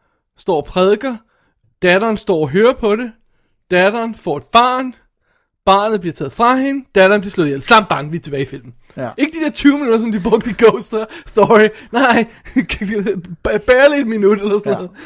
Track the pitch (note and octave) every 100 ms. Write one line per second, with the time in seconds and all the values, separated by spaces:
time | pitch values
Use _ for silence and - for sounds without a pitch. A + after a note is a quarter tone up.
0 | _ _ _ - - D#3+ C#3+ F3+ F#3+ G#3
1 | C4+ A3+ _ _ _ _ _ _ F3+ F#3
2 | A3+ G#3 - E3+ D3+ E3 A3+ C4+ A3 G#3+
3 | A#3+ - _ _ _ _ - F3+ F#3+ A#3
4 | A3+ A3 - C#3+ - A#3 B3 B3+ C4 -
5 | _ _ _ _ _ _ - G3 G#3 G#3+
6 | F3 - C#3 - A#3 C4 C4+ C#4 - G3
7 | F#3+ G#3 G3 - D3+ C#3 - A3 G3+ C#3+
8 | D3 E3 - C#3 C#3 C3+ A#2+ - _ -
9 | B2 D#3+ D4 E4 D4+ - C#4+ C#4+ C4+ A3+
10 | A3+ G#3+ E3+ A3 B3 F#3+ A3 G3 - A3
11 | G#3+ - - - G3+ G#3+ G#3+ - - A#3+
12 | C4 A#3 A3+ - - C4 - - G3 G#3+
13 | G3 F#3+ E3 E3+ - G#3+ G#3 B3+ C#4+ C#4+
14 | A#3 A3 G3+ G#3 G3+ G#3 G#3 G3 F3+ -